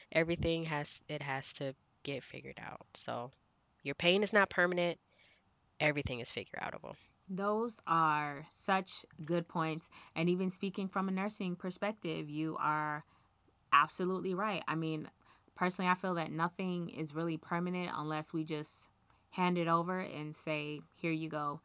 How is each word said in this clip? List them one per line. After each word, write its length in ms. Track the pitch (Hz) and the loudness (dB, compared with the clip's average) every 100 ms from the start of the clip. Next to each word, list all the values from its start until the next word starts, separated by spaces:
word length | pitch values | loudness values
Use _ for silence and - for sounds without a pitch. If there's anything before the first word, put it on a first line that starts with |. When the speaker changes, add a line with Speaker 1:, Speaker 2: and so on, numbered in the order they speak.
| - | 0
Speaker 1:
Everything 520 | 160 165 170 170 165 | 2 4 4 2 2
has, 380 | 160 147 147 - - | 0 -2 0 -2 -4
it 140 | 147 | -8
has 300 | 139 135 - | -4 -4 -4
to 200 | - 135 135 _ _ | -4 -4 -6 _ _
get 200 | - 135 | -8 -8
figured 340 | - - 131 - | -8 -14 -14 -12
out. 260 | - - - | -12 -14 -8
So 380 | - - 120 123 - _ _ _ _ | -4 -2 -4 -6 -12 _ _ _ _
your 120 | 139 | -8
pain 280 | - 175 190 | 2 4 6
is 100 | 202 | 6
not 180 | 214 190 | 6 6
permanent. 480 | - 180 175 175 160 _ _ _ _ _ _ _ - | 4 4 4 0 -2 _ _ _ _ _ _ _ 0
Everything 400 | 151 147 - 123 | 2 2 -2 -4
is 100 | 120 | -4
figure 280 | - 95 - | -6 -6 -8
outable. 340 | - - - - - _ - | -8 -8 -12 -14 -18 _ -8
Speaker 2:
Those 520 | 190 202 214 233 - - | -2 0 0 0 -4 2
are 600 | 165 156 151 147 143 156 | 6 6 4 0 -4 -10
such 540 | - - 190 185 - - - | -6 2 2 2 -8 -10 -10
good 240 | 151 170 170 | 0 0 2
points. 400 | 170 160 160 - - - | 0 0 -2 -8 -16 -8
And 140 | 165 170 | 0 2
even 220 | 180 190 | 4 0
speaking 380 | - 196 202 190 | -2 -4 -2 -2
from 200 | 196 190 | 0 0
a 40 | |
nursing 440 | 190 208 - 185 175 | 0 -2 -2 -4 -2
perspective, 720 | 185 - 202 214 170 160 151 | -6 -4 -4 -2 -4 -4 -4
you 280 | 151 160 - | -2 -2 0
are 440 | 147 151 151 151 - _ _ _ _ _ _ | 0 2 0 -4 -8 _ _ _ _ _ _
absolutely 640 | 143 156 - 180 185 185 | 6 6 2 -2 0 -2
right. 280 | 180 180 165 - | -2 0 -2 -2
I 60 | |
mean, 340 | 160 160 156 - - - - _ | -2 -2 -4 -6 -16 -20 -20 _
personally, 360 | - 180 180 180 | -2 0 2 2
I 40 | |
feel 200 | 180 190 | 2 2
that 160 | 170 156 | 0 -2
nothing 580 | 156 170 - 185 175 170 | 0 0 0 -2 -2 -4
is 240 | - 151 | -6 -6
really 220 | 151 170 156 | -2 -2 -2
permanent 540 | - 175 180 180 175 | -2 -2 0 -2 -4
unless 380 | - 151 156 156 | -4 -4 -4 -4
we 120 | 160 | -4
just 440 | 160 151 151 - - _ _ _ _ | -2 -4 -6 -10 -12 _ _ _ _
hand 280 | - 180 175 | 0 2 2
it 100 | 165 | 4
over 320 | 170 170 185 | 2 2 -4
and 360 | - 139 151 151 | -4 -8 -10 -8
say, 440 | 160 151 151 151 - | -4 -4 -4 -8 -12
"Here 180 | - 165 | -6 -2
you 160 | 160 160 | -2 -2
go." 320 | 151 147 151 | -2 -2 -4